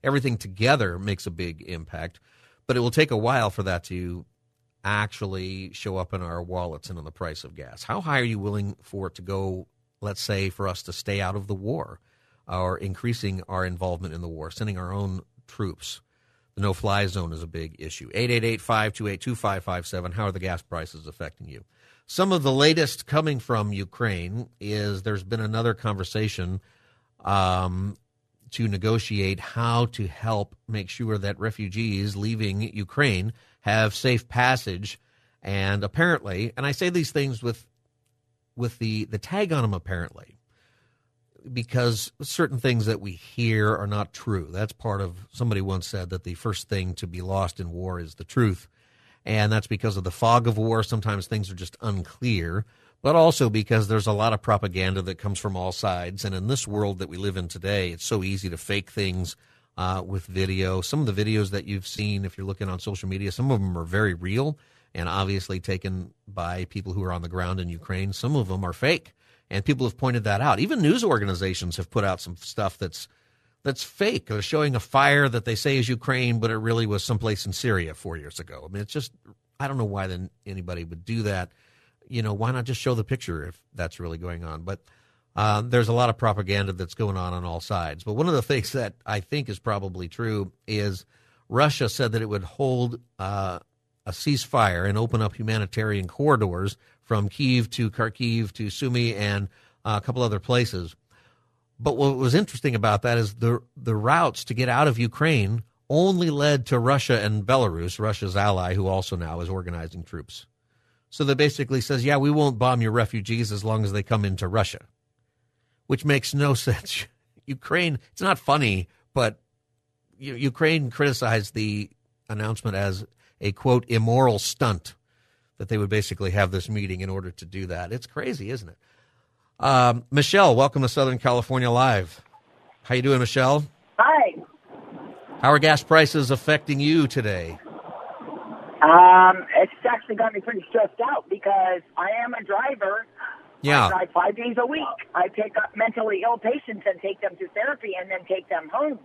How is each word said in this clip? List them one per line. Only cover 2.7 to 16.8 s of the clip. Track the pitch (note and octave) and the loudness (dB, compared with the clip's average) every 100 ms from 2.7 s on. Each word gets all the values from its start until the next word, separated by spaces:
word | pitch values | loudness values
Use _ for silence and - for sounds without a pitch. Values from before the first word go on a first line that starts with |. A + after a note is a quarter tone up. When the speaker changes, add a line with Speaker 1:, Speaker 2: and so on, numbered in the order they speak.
| B2 | 0
Speaker 1:
it | |
will | A#2+ | 2
take | C3+ D#3 | 2 2
a | A2 | 2
while | A2+ C3 G#2+ | 0 2 0
for | - | -2
that | F#2+ F2 - | -2 -2 -4
to | F2+ F2+ F2 - _ _ _ _ _ | -8 -8 -10 -14 _ _ _ _ _
actually | G2 G#2 G#2+ - G2+ F#2+ F#2 F#2+ F#2 | -4 -2 -2 -6 -8 -8 -8 -10 -12
show | - G#2 F#2 | -12 -8 -6
up | F2+ | -6
in | F#2+ | -6
our | F2 E2+ | -8 -8
wallets | F2 F2+ F2 D2+ - | -8 -6 -8 -10 -14
and | E2+ | -14
on | D2+ | -14
the | |
price | - F2 D#2 | -12 -12 -10
of | B1+ - | -16 -18
gas. | B1+ A1+ | -20 -18
How | - G3 | -8 -8
high | E3 C#3 | -2 0
are | A#2+ | 0
you | G#2+ | -2
willing | G2+ G#2 G2+ - | -4 -4 -4 -8
for | - G2+ F#2 | -12 -8 -8
it | - | -10
to | |
go, | F2+ G2 G2 F#2 - _ _ _ | -8 -6 -4 -6 -10 _ _ _
let's | G#2 G2 | -10 -8
say, | - G2 G2 | -4 -2 -2
for | - G2 | -2 -6
us | F2+ | -6
to | - | -10
stay | F2+ - G2+ | -10 -4 -2
out | F#2 G2+ | -2 -4
of | G2 | -6
the | F#2+ | -6
war | G2+ D#3+ - - _ _ _ _ - | -6 -6 -8 -14 _ _ _ _ -8
or | F2+ F#2 F#2 | -4 -2 -4
increasing | G2 F2+ A#2+ A#2 G2+ F#2 - | -6 -4 -4 -2 -4 -4 -6
our | F#2 F#2 | -4 -4
involvement | F2 F#2 E2+ F2 | -2 -4 -4 -8
in | E2 | -8
the | E2+ | -10
war, | D#2+ D#2+ | -10 -12
sending | - G#2+ F#2 | -6 -6 -4
our | F2+ | -6
own | G2 G2+ F#2 - _ _ | -4 -4 -6 -10 _ _
troops? | - G2 - - - _ _ _ _ _ - | -8 -6 -6 -14 -14 _ _ _ _ _ -4
The | |
no-fly | G2+ F#2 | -2 0